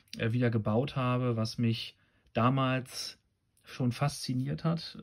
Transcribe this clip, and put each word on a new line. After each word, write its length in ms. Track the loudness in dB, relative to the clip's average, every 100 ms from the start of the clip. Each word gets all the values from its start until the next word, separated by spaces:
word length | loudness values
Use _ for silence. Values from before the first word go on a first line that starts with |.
| _ -4
äh, 140 | 0
wieder 180 | 2 2
gebaut 460 | 2 2 2 0 0
habe, 400 | 0 2 0 0
was 200 | -2 0
mich 400 | 0 0 -4 -14 _ _ _
damals 840 | 2 4 4 2 0 -4 -10 -12 -14 _ _ _ _
schon 300 | -16 -2 0
fasziniert 720 | 2 -2 -2 -4 -2 -2 -2
hat. 340 | 0 -2 -4 -10